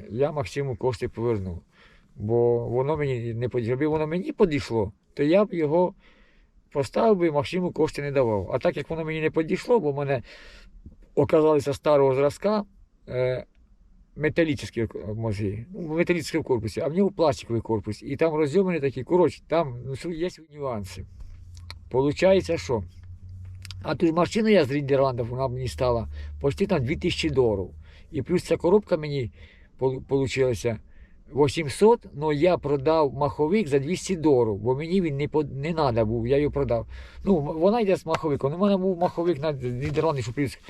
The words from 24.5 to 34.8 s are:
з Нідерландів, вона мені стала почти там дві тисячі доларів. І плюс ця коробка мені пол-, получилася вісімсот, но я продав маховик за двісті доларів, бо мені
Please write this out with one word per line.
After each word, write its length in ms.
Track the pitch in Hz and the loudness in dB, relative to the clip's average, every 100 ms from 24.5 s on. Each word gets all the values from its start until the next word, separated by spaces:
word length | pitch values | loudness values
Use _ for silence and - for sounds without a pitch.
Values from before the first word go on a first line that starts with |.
| 202 | 6
з 60 | 135 | 6
Нідерландів, 560 | 143 139 139 135 123 117 | 2 2 2 2 0 -4
вона 220 | 123 131 | -2 -4
мені 200 | 127 127 | -4 -6
стала 400 | - 127 120 104 - - - | -2 0 0 -2 -8 -12 -4
почти 260 | 139 135 202 | -2 0 0
там 180 | 180 | 0
дві 120 | 123 170 | 0 -2
тисячі 340 | 180 - 160 | -2 -2 0
доларів. 400 | 135 123 101 92 - - - - | 2 2 2 -4 -10 -20 -20 -10
І 120 | - | -8
плюс 200 | 120 175 | -2 -2
ця 140 | - 165 | 0 0
коробка 400 | 170 202 - 175 | 4 4 4 -2
мені 360 | 151 143 117 - - - - - | -2 -4 -4 -8 -20 -20 -20 -4
пол-, 240 | 131 131 | -2 -2
получилася 760 | - 139 135 127 131 117 120 110 - - - - - 147 | -2 0 0 2 0 0 -2 -4 -8 -20 -20 -20 -8 2
вісімсот, 680 | 147 180 151 - 208 233 - | 2 2 -4 4 6 6 0
но 180 | - 156 | -6 -2
я 260 | 151 170 160 | 2 4 2
продав 560 | 139 143 139 160 147 | 0 0 2 4 2
маховик 540 | 127 143 - 151 208 165 | 0 -4 0 0 2 2
за 100 | 143 | 0
двісті 380 | 139 180 - 190 | 0 -4 -4 0
доларів, 400 | 151 131 113 101 | 4 4 4 0
бо 200 | 107 | -2
мені 240 | 131 | -2